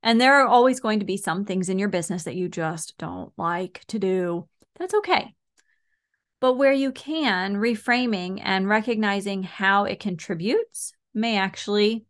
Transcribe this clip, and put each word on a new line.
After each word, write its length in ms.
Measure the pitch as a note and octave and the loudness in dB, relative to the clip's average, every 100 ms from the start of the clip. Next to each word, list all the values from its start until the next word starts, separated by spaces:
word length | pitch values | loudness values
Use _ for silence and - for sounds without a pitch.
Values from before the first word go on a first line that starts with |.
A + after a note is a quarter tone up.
And 180 | A3+ A3+ | 2 4
there 200 | B3+ C#4+ | 6 6
are 60 | B3+ | 6
always 340 | A#3+ B3+ B3+ | 6 6 2
going 200 | A3 G#3+ | 0 -2
to 60 | G3+ | -2
be 100 | F#3+ | -4
some 280 | - E3+ | -2 -4
things 240 | G3+ F#3+ F3+ | -2 -2 0
in 100 | F#3+ | 0
your 100 | G#3 | 0
business 360 | F3+ E3+ F#3 | -2 -2 -4
that 120 | D#3+ D#3+ | -6 -6
you 120 | F3+ | -6
just 480 | F3 D#3+ E3 - - | -4 -4 -6 -10 -10
don't 340 | E3 F3+ F3+ - | -10 -10 -14 -6
like 460 | E3+ F3 F#3 - _ | -4 -4 -6 -12 _
to 100 | A3 | -4
do. 480 | F#3+ F#3 F3 E3+ - _ _ _ | 0 0 0 -4 -8 _ _ _
That's 160 | F4+ | -2
okay. 400 | G#4+ G#4 F#4 - _ _ _ _ _ _ _ _ _ _ _ | -2 2 0 -2 _ _ _ _ _ _ _ _ _ _ _
But 140 | B3+ | 0
where 180 | B3+ C#4 | 4 4
you 200 | C#4 C4+ | 4 0
can, 640 | C4 - D#4+ C#4+ F#3 F#3+ G3+ | -4 -8 -2 0 0 -2 0
reframing 840 | A3+ A3+ - B3 B3 G#3 F3+ F#3+ | 0 -2 0 0 2 -2 -4 -6
and 240 | - F#3+ F#3+ | -2 0 2
recognizing 760 | G#3+ A3 A3 G#3+ G3+ G3 G3 | 0 0 0 0 0 -4 -6
how 420 | F#3 - F#3+ G3 | -6 -2 2 2
it 140 | G3+ G3 | 2 -4
contributes 960 | G#3 F3 - E3+ F3+ G#4 A#4 - - _ _ | -6 -6 -6 -6 0 -2 -2 -8 -12 _ _
may 220 | G#3+ A#3 G#3 | -4 -2 0
actually 680 | F#3+ F#3+ - G#3 G#3 A3+ _ | -2 -4 -2 2 2 0 _